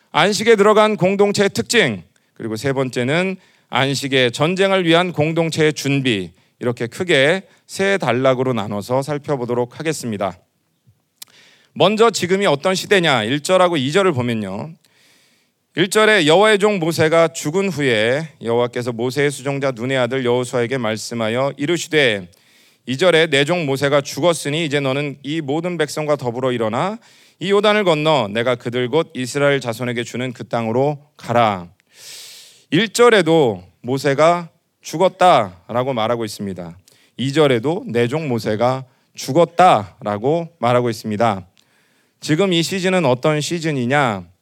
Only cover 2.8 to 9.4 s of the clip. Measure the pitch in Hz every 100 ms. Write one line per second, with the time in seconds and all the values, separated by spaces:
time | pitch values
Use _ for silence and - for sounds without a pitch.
2.8 | 131 123 123 165 190 185 _ _ - 120
3.8 | 135 135 135 135 123 117 156 185 196 190
4.8 | 165 165 180 160 156 165 165 160 156 139
5.8 | 139 139 131 101 87 _ _ - 117 117
6.8 | 117 - 180 143 139 190 - _ - -
7.8 | 196 196 139 120 135 127 131 117 110 104
8.8 | 95 131 139 147 - 139